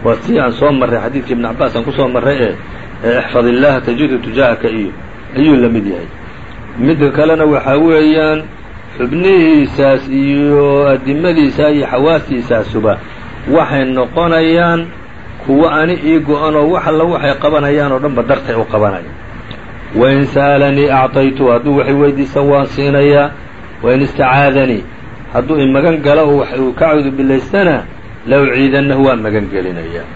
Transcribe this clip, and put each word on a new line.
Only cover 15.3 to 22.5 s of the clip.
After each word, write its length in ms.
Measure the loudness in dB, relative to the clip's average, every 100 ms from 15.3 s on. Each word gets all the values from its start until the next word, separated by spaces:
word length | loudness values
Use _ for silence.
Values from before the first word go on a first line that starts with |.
| -14 0
kuwo 240 | 2 2
ani 240 | 2 0 0 2
ii 140 | 0
go-an 360 | 2 -2 0 2
oo 140 | 2
wax 160 | 0 0
alla 160 | 0
waxay 300 | 0 0 -2 0
qabanayaan 500 | 0 0 0 0 0
oo 80 | -2
dhanba 220 | -2 -2
dartay 320 | 0 0 0 -4
u 100 | -2
qabanaya. 460 | 0 0 -2 -10 -16 -16 -16 -16 -18 -16 -16 -8 0
"Wain 300 | 2 2 0
sa'alanii 640 | 0 2 2 2 2 2
acطaytu," 520 | 2 2 2 0 2 2
hadduu 300 | 2 2 0
wax 100 | 2
i 40 |
weydiisto 480 | 2 2 2 -2 0
waan 180 | 2